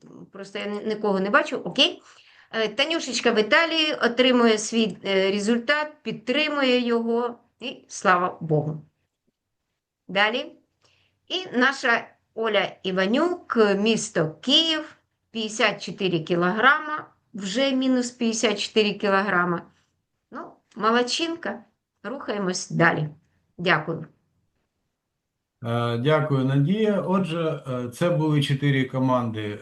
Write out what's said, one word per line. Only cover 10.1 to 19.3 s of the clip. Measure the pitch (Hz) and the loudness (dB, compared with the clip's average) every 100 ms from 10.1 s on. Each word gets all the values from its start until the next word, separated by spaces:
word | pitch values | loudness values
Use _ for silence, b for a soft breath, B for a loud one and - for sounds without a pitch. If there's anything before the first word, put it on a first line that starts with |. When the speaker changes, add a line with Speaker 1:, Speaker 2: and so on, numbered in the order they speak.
| 185 214 240 302 - _ _ _ _ _ _ _ | 0 2 0 -6 -14 _ _ _ _ _ _ _
Speaker 1:
І | 370 370 233 | -8 -4 0
наша | 254 269 262 233 - _ _ | 0 2 0 -2 -4 _ _
Оля | - 226 202 180 - | -6 0 0 0 -4
Іванюк, | 190 185 190 247 339 349 - 233 208 196 | -4 0 2 2 2 -2 -2 2 4 4
місто | 214 220 - - 156 - | 2 0 0 -2 -2 -2
Київ, | - 294 330 311 302 - _ _ _ | 0 2 2 -2 -6 -16 _ _ _
п'ятдесят | 226 220 214 220 202 | -8 -8 -2 -2 -2
чотири | - 175 190 165 | -8 -4 -2 -2
кілограма, | 156 170 175 214 247 302 311 302 - _ _ | -2 0 0 4 4 4 0 -8 -10 _ _
вже | 196 196 214 277 | -12 -6 -2 0
мінус | 262 262 254 240 | 0 2 0 -2
п'ятдесят | - 226 226 226 202 | -4 -4 0 0 -2
чотири | - - 208 | -2 0 0
кілограма. | 202 208 196 196 | 0 0 0 2